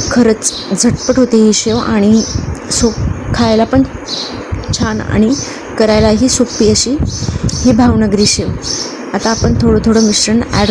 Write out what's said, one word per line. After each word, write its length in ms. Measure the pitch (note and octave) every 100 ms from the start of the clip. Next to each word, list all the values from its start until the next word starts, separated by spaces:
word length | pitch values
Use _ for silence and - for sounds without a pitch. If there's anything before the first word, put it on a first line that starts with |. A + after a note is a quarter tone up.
| -
खरंच 420 | B3 A3+ A3 - - -
झटपट 460 | F#3+ A#3+ - - B3+
होते 180 | B3 A3+
ही 160 | A3
शेव 220 | G#3 A3+ A#3
आणि 420 | - A3 G3+ A3 - - - A#3 -
सो-, 200 | - A#3 - - - -
खायला 300 | - A#3 A3
पण 180 | A3+ C4 C4+ - - - - - - - -
छान 260 | - - A3
आणि 320 | - G3+ G#3+ C#4+ - - - -
करायलाही 500 | A3 G#3+ G#3+ G#3+ B3
सोपी 400 | - A#3+ - G#3+
अशी 260 | G#3 A3+ D4 - - - - -
ही 180 | - B3
भावनगरी 540 | A#3 B3 A3+ G#3+ G3 G3+
शेव. 220 | - D#3 A#2+ - - - - -
आता 160 | G3+ A3
आपण 240 | A3+ A#3 A#3+
थोडं 180 | A#3 G#3+
थोडं 200 | A3+ A3 A3
मिश्रण 340 | G#3 - A3+ -
ॲड 180 | F#3+ G#3